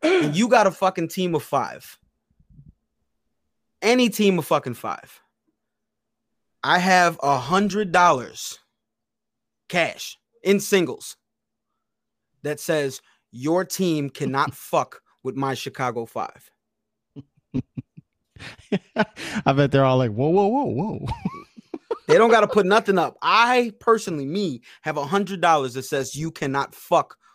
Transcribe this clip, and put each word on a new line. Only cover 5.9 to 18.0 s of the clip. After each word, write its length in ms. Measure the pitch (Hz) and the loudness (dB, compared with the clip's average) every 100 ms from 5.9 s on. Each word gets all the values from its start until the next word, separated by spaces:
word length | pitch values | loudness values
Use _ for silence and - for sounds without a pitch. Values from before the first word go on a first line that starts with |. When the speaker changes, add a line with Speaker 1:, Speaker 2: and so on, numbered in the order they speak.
| _ _ _ _ _ _ _ | _ _ _ _ _ _ _
Speaker 1:
I 140 | 135 175 | 0 2
have 400 | 190 180 175 165 | 4 4 4 0
a 140 | 143 135 | 0 0
hundred 540 | 123 185 208 202 196 | 0 0 0 -2 0
dollars 680 | 180 175 135 92 - - - _ _ _ _ _ _ _ _ _ _ - | 4 4 4 -2 -12 -14 -16 _ _ _ _ _ _ _ _ _ _ -6
cash 500 | 175 139 - - - _ _ | -2 -2 -4 -14 -16 _ _
in 160 | 180 202 | 0 0
singles 580 | 202 196 147 - - - _ _ _ _ _ _ _ _ _ _ _ _ | 2 0 0 -6 -14 -20 _ _ _ _ _ _ _ _ _ _ _ _
that 160 | 147 147 | -10 -8
says 420 | - 156 139 131 - _ _ | -4 -2 -2 -8 -18 _ _
your 320 | 117 143 180 180 | -8 -2 -2 -2
team 440 | - 180 156 139 | -4 -2 -2 -4
cannot 440 | - 135 135 147 | -6 -4 -2 -4
<laughs> 20 | - | -6
fuck 460 | - 160 127 - _ _ | -4 -4 -4 -10 _ _
with 120 | 131 123 | -10 -6
my 180 | 135 | -6
Chicago 520 | 123 131 - 123 117 117 | -6 -10 -6 -6 -6 -10
Five. 440 | 117 - - _ _ _ _ _ _ _ 139 - _ _ 131 | -10 -10 -12 _ _ _ _ _ _ _ -20 -20 _ _ -8
Speaker 2:
<laughs> 60 | - - - - | -8 -14 -16 -20